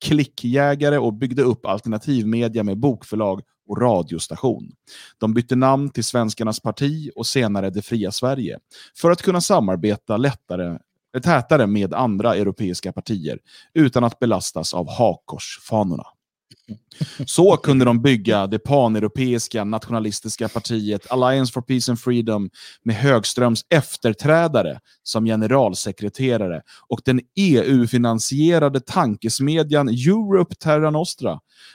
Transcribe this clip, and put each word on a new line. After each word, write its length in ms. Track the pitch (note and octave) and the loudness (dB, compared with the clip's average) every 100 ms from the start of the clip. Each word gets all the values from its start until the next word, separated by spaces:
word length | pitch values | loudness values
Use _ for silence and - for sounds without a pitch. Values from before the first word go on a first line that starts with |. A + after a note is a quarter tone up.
| - | -2
klickjägare 920 | D3 C#3 - A#2+ C3+ C#3+ C#3+ D3 D#3 | -2 -2 -8 -2 2 2 2 0 2
och 160 | A#2 | 0
byggde 300 | G#2+ B2+ B2+ | -2 -4 0
upp 220 | B2+ A2 G2+ | 2 0 -2
alternativmedia 1000 | G2+ A#2 G#2+ D3+ C3 G#2+ A#2 A#2 A2 | -4 -4 -6 -2 -2 0 0 0 -2
med 160 | G#2 G2 | -2 0
bokförlag 640 | C#3 A#2 - G#2+ G#2 F#2+ - _ - | 0 -2 -4 -2 -2 -2 -8 _ -8
och 140 | G2+ | 0
radiostation. 920 | B2 G2 D#2+ E2 - E2+ B2 - - - _ - - - | 2 2 0 -8 -10 -4 -4 -4 -8 -20 _ -20 -20 -4
De 160 | A2 | 0
bytte 220 | A2+ A#2+ B2+ | 0 0 2
namn 340 | C3 C3+ C#3+ | 4 2 0
till 140 | - | -4
Svenskarnas 560 | A2 A#2+ A2 - A2+ A2 | -4 -2 -2 -2 -6 -4
parti 520 | A#2 - C#3+ D#3 D3 - | -6 -4 -4 -4 -8 -8
och 120 | A2+ | -4
senare 420 | C3+ A2+ G2+ F#2+ | -2 0 -2 -4
Det 120 | F#2+ | -6
fria 300 | - A#2 F#2+ | -6 -4 -4
Sverige 480 | - B2 C3+ A2 - _ - - - | -4 -4 -4 -6 -10 _ -20 -20 -2
för 140 | E3+ | 0
att 100 | F3 | 2
kunna 200 | - F3+ | 0 0
samarbeta 760 | E3+ F#3 G2 F#2 G#2 G#2 - A2 | 2 2 2 0 0 -2 -4 -2
lättare, 640 | C#3 - - F2+ F2 E2+ _ _ _ B2+ | -2 -2 -8 -6 -6 -8 _ _ _ -4
tätare 440 | E3+ D3 A#2 D3+ G2+ | 2 2 4 4 4
med 260 | G#2 F#2+ | 2 0
andra 420 | - B2 G2 A#2 G2 | 0 0 0 0 0
europeiska 580 | G2 F#2+ G2 F2 F#2+ | 0 -2 -4 -6 -8
partier 460 | F#2+ - G2+ D2+ A1+ _ - _ | -10 -6 -6 -6 -10 _ -20 _
utan 300 | E3 C#3 B2+ | 2 4 4
att 160 | A#2 - | 0 0
belastas 540 | A#2+ F#2 - F2+ E2+ | 0 0 -2 -8 -6
av 160 | F2+ D2 | -6 -6
hakkorsfanorna. 1120 | - G2 E2+ - - - - - A2 G2 C2 - _ _ _ _ _ - G#2+ _ - D3+ - B2+ | 0 2 0 -8 -14 -14 -14 -4 -2 0 -4 -10 _ _ _ _ _ -20 -20 _ -10 -10 -8 -4
Så 320 | - F#3+ F3 | 4 6 6
kunde 280 | - C3 B2+ | 4 4 4
de 160 | A#2 | 4
bygga 460 | C#3 A#2+ G2 G#2 G2 | 4 2 2 0 0
det 120 | G#2+ | -4
paneuropeiska 1040 | - C#3+ A#2+ G#2+ G#2 C3 B2+ A#2+ - A2+ | 0 2 4 2 -2 -2 -2 -2 -4 -6
nationalistiska 840 | G#2 A2 - A#2 G#2+ G2+ A2 - A2+ | -4 -6 -4 -4 -4 -6 -8 -6 -6
partiet 600 | A2 - A2+ G#2 G2+ - | -6 -4 -4 -4 -6 -2
Alliance 420 | B2+ B2+ C3+ B2+ | 0 2 2 0
for 80 | B2+ | -4
Peace 300 | A#2+ B2+ B2+ | -4 -2 -2
and 80 | A#2 | -2
Freedom 500 | B2+ A#2+ A2+ G#2+ F#2+ - - - | 0 0 0 -2 -4 -10 -20 -10
med 120 | A#2 G#2 | -4 0
Högströms 720 | C#3 A#2+ - - B2 A2+ - | 4 4 2 0 2 0 2
efterträdare 1120 | D#3+ - - - G#2+ D3 D#3+ E3 B2+ E2+ - _ _ | 0 0 -2 -2 0 2 2 2 0 -2 -6 _ _
som 220 | - A2+ A2+ | -6 -2 0
generalsekreterare 1400 | A2 A2 C3+ A2 F2+ G#2 - G#2 - C3 A2+ F#2+ E2 - - - | 0 2 4 2 0 -8 -6 -8 -4 -2 0 -2 -6 -12 -18 -8
och 140 | A#2+ - | -4 0
den 140 | B2+ | 0
E 440 | - - G3 B2 A2 | 0 0 4 4 4
U-finansierade 1120 | C3+ A#2 B2 A#2+ A2+ - C3+ E3 E3 C#3+ C#3 | 4 4 2 2 0 -2 2 4 4 2 0
tankesmedjan 1080 | - F#3 C3 G#2 A2+ - C#3 D#3+ D3+ D3 C3+ | -4 0 0 0 -4 -2 0 0 2 2 2
Europe 640 | A#2+ C#3+ A3 G3+ F#3+ F3 - | 0 2 2 2 0 0 -2
Terra 340 | D#3+ D3+ D#3 | 0 2 2
Nostra 500 | D3+ - - A#2 D2+ _ _ - | -2 -4 -6 -6 -6 _ _ -20